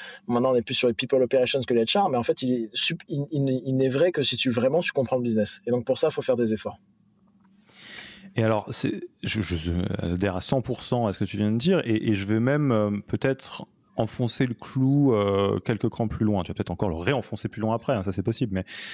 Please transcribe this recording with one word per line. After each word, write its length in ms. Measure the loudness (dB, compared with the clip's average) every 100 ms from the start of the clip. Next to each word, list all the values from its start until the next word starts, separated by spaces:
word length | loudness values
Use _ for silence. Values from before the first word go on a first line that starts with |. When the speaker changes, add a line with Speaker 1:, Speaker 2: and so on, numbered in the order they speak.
| -18 -14 -2
Speaker 1:
maintenant 240 | 2 4
on 40 | 2
est 80 |
plus 100 | 2
sur 140 | 0 2
les 60 |
people 280 | 0 0 2
operations 400 | 4 2 2 0
que 120 | 2
les 100 | 2
H 180 | 2 2
R, 80 | 2
mais 80 | 0
en 60 |
fait, 180 | 0 -2
il 120 | 0
est 160 | -2 -2
sup-, 300 | -2 -2 -2 -6
il, 180 | -6 -4
il, 300 | 0 0 0
il 140 | 0 0
n'est 100 | 2
vrai 240 | 2 2
que 120 | 2
si 120 | -2 0
tu, 140 | 0
vraiment, 320 | 2 2 2
tu 100 | 0
comprends 260 | -2 0 0
le 40 |
business. 400 | 0 0 0 -4 -4
Et 60 |
donc, 140 | -2 0
pour 120 | 0
ça, 120 | 0
faut 140 | 0
faire 120 | -2 0
des 180 | 0
efforts. 240 | -2 -4 -12 _ _ _ _ _ _ _ _ _ -20 -18 -18 -18 -20 -8 0
Speaker 2:
Et 60 |
alors, 240 | 2 0 -2
c'est, 320 | -4 4 4 4 -6
je, 180 | -4 -2
je, 140 | -2 -2
je 160 | -2 -2 -2 -2
adhère 380 | -2 0 0 -2
à 60 |
cent 200 | 0 -2
pour 220 | 0 -6
cent 240 | -2 0 0
à 40 |
ce 60 | -2
que 80 | -4
tu 120 | -2
viens 140 | 0
de 60 | 0
dire, 240 | 2 2
et, 260 | 2 0 0
et 60 | 0
je 100 | 0
vais 140 | 0
même, 320 | 2 2 2
euh, 200 | 2 2 -2 -4
peut-être 580 | -2 -2 -2 -6 -12 -12 _ _ -4
enfoncer 480 | -4 -2 -4 0 -2
le 80 |
clou, 580 | -2 -6 0 2 4 6
euh, 460 | 4 4 4 2 2
quelques 300 | 0 0 -2
crans 180 | -2 -4
plus 160 | 0
loin. 200 | 0 0
Tu 80 | -2
vas 20 |
peut-être 180 | -4 -6
encore 180 | -2 -2
le 60 | -2
réenfoncer 540 | -2 -2 -2 -8 -8
plus 120 | -4
loin 140 | -2 -2
après, 180 | 0
hein, 100 | -2
ça 80 | -2
c'est 120 | -2
possible, 300 | -2 -2 -2
mais 100 | -2 -6 -10 -14